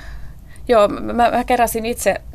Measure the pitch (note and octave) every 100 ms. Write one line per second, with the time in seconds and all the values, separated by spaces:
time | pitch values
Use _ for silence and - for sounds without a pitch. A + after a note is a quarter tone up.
0 | - - - - - - - A3+ G3+ -
1 | G#3+ A3+ - A#3+ B3 A#3+ A3 A3+ A3 A#3+
2 | G3+ - -